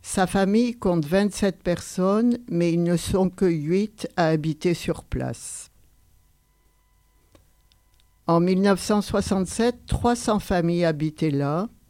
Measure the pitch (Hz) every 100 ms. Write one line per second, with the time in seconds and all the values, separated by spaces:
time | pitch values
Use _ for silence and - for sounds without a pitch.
0 | - - 185 196 190 214 240 240 196 170
1 | 147 185 208 - 202 - - 170 - -
2 | 185 208 240 240 - 170 170 170 170 175
3 | - 165 185 - 185 170 147 185 208 -
4 | - - 160 160 151 151 180 165 - -
5 | - 123 127 120 - - - _ _ _
6 | _ _ _ _ _ _ _ _ _ _
7 | _ _ _ _ _ _ _ _ _ _
8 | _ _ - 170 175 185 202 190 - 208
9 | 202 202 196 190 180 - 233 240 - -
10 | 240 240 - 214 - 185 170 170 170 151
11 | 156 151 156 139 139 156 220 - _